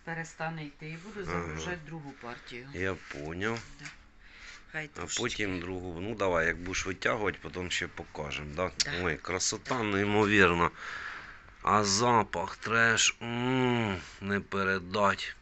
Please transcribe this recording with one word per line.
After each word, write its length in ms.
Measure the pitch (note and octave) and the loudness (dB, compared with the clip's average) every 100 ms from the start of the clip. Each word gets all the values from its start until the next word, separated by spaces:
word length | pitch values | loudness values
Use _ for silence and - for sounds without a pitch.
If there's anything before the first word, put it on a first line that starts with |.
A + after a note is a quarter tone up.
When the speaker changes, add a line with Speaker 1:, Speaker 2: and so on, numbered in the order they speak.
Speaker 1:
перестане 600 | - E3 D#3+ - D#3+ E3 D3+ | -8 -8 -8 -6 -6 -6 -10
йти, 240 | - D#3 | -10 -12
і 80 | E3 | -12
буду 340 | F#3 G3+ E3+ | -12 -10 -4
Speaker 2:
Ага. 80 | - | -4
Speaker 1:
загружати 360 | E2+ D#2+ F3 F3 D3+ | -4 -6 -6 -6 -8
другу 280 | D#3+ C#3+ C#3 | -10 -10 -12
партію. 480 | A#2+ B2 - B2 C3 | -12 -12 -12 -14 -10
Speaker 2:
Я 220 | C#3 F#2+ F2+ - | -4 -2 -2 -8
поняв. 460 | D2 D2 F2 G#2 A#2 - - | -8 -6 -2 -2 -2 -8 -16
Speaker 1:
Да. 60 | C#3+ - - - - - - - - | -16 -16 -20 -20 -20 -20 -18 -20 -10
Хай 180 | D#3 D3+ | -10 -8
Speaker 2:
А 40 | - | -8
Speaker 1:
трошечки. 240 | F2 - | -6 -2
Speaker 2:
потім 360 | A#2 - G#2 F#2 | -2 -2 -2 -2
другу. 400 | F2 F#2 F2+ E2 | -4 -6 -6 -6
Ну, 140 | G2 A2+ | -6 0
давай, 320 | G2 E2+ E2 | 4 4 4
як 100 | E2 | 2
будеш 280 | F2 F#2 F#2+ | -2 -4 -2
витягувати, 520 | F#2+ - B2 G#2 E2+ | -2 0 2 0 -2
потім 300 | E2 E2 F2+ | -8 -6 -4
ще 160 | - F2 | -2 -4
покажемо, 600 | - D#2+ - D2 C2+ D2 D2 | -6 -12 -8 -6 -6 -6 -2
да? 160 | F#2 - - | -2 0 -4
Speaker 1:
Да. 60 | F2 | 0
Speaker 2:
Ой, 120 | F2+ D2 | 0 -2
красота 680 | - F2+ - G#2+ - C3 | -2 -2 0 -4 -2 0
неймовірна. 840 | G#2+ G2 G2+ G#2 G#2 G#2 F#2 E2+ E2+ - - - - - - - - - | 2 2 4 6 6 8 8 8 4 2 -10 -10 -10 -12 -14 -18 -20 -4
А 220 | - G2+ | 4 4
запах, 720 | G2+ G2 A#2+ A#2 G2+ F2 F#2+ - | 4 2 6 4 4 -2 -4 -6
треш, 580 | A2 A2+ A2+ A2 - - | 0 4 4 6 4 2
м, 760 | A#2 A#2+ B2 C3 B2+ B2 A2 F#2 - - | -6 -2 2 4 4 2 2 -2 -6 -10
не 180 | G2 G2+ | -2 -2
передать. 960 | - G2 F#2+ F#2+ F2+ G#2 G2+ F#2+ - - | 0 0 2 0 0 4 4 4 -2 -10